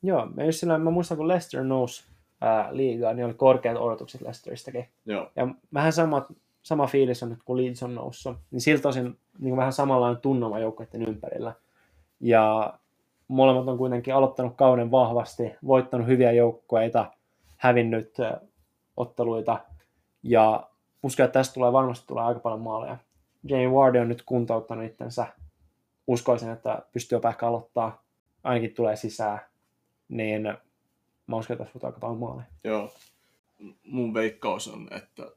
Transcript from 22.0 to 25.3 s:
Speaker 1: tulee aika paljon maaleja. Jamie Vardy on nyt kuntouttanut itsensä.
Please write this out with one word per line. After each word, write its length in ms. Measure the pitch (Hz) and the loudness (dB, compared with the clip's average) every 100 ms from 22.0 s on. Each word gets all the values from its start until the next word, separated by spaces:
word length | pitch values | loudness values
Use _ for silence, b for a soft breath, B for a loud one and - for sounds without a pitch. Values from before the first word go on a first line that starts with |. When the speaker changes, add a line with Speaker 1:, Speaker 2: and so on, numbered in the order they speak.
| - | -8
Speaker 1:
tulee 160 | 123 | -4
aika 160 | 117 120 | -2 -2
paljon 220 | 113 110 | -4 -6
maaleja. 360 | 113 110 - 123 _ _ _ _ | -8 -8 -8 -14 _ _ _ _
Jamie 280 | 139 135 127 | -2 0 4
Vardy 280 | 135 135 123 | 6 6 6
on 100 | 117 | 2
nyt 140 | 120 - | -4 -4
kuntouttanut 600 | 123 117 113 110 113 113 | -2 -2 -4 -6 -10 -12
itsensä. 420 | - 123 123 110 | -12 -10 -8 -8